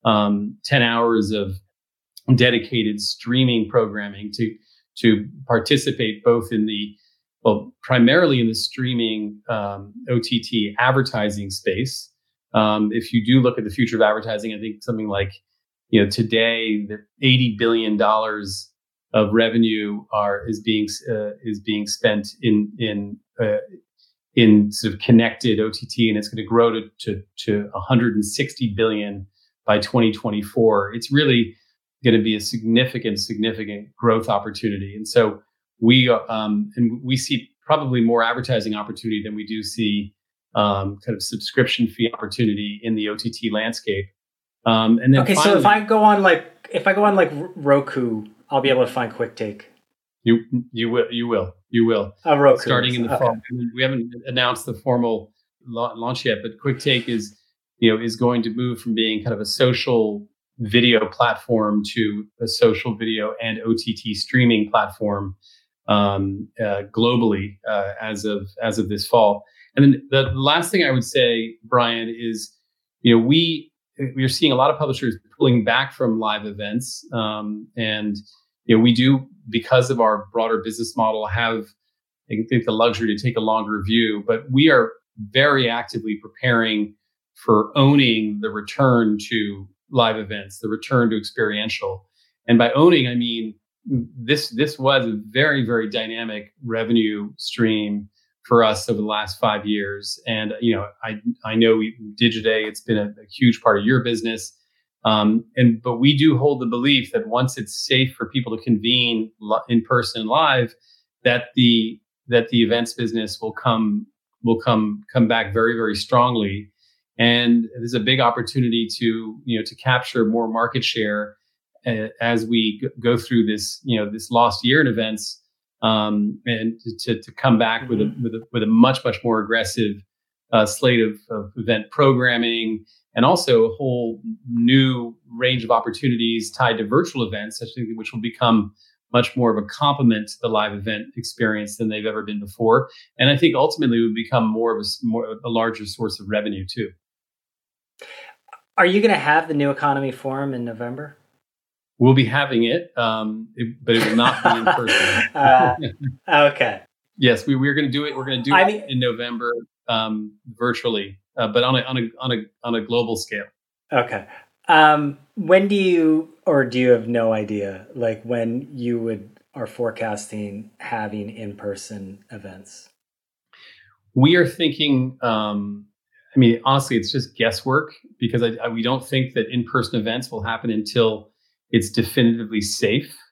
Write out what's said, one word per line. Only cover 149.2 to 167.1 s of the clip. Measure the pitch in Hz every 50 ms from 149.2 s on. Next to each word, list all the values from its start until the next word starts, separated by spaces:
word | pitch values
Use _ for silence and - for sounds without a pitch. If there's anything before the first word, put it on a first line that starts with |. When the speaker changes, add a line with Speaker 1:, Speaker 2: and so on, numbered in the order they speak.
| 135 147
Speaker 2:
have | 151 160 160 160
the | 156
New | 143 143 139
Economy | 139 - 151 143 139 139 139 131
Forum | 127 - - 135 135 139 139 139 131
in | 123 120
November? | 120 113 110 120 123 131 135 151 147 143 _ _ _ _ _ _ _ _ _ _ _ _ _ _ _ _ _
Speaker 1:
We'll | 120 131 131
be | 135 127
having | 107 123 143 143 135 131 113 117
it, | 117 135 175 175 - _
um, | 120 117 113 110 110 107 107 107 110 110 - _
it, | - 120 113 117 _ -
but | 117 113
it | 113 107
will | 107 110
not | 117 120 131 127 -
be | - 180 - -
in | -
person. | 185 - - 120 113 143 - - - - - - -
Speaker 2:
<laughs> | -
Uh, | 151 139 135 131 127 127 123 127 143 151 117 - _ 143 131 131 _ _ - 165 147 147 139
okay. | 143 - 127 113 98 - - _ _ _ _ _ _ -
Speaker 1:
Yes, | 131 123 117 113 -
we, | 143 139
we're | 127 135 143 139
gonna | 151 147 135
do | 127 143 147
it. | 147 135
We're | 131 131
gonna | 139 131 123
do | 117 139 190
Speaker 2:
I | 185
Speaker 1:
it | 190
Speaker 2:
mean | 202 214 214 - 139
Speaker 1:
in | 135 127
November, | 127 123 113 113 120 120 120 113 120 120 120 117 117 _ _ _ _ -
um, | 117 110 113 110 107 107 107 107 104 _ _ 123 107
virtually, | _ 120 123 120 120 - 120 113 104 98 98 98 _ _ _ _
uh, | 127 117 110
but | 104 120 123
on | 127 131
a, | 127
on | 110 131 131 127
a, | 117 113 - -
on | 131 131
a, | 120 107 107 - _ _
on | - 120 117
a | 113
global | 107 113 117 120 117 110 113
scale. | 110 - - 107 101 101 - _ _ _ _ _ _ _ _
Speaker 2:
Okay. | 151 131 117 - 120 98 95 - - - - _ _ _ _ -
Um, | 170 156 156 151 151 151 147 143 139 _ _ _ _
when | 220 175 160 185 190 202 196
do | 208
you, | 196 190 185 175 170 160 156 156 160 160 - _ _ _
or | 190 156 139 131
do | 120 120 127
you | 127 127
have | 120 117 107
no | 113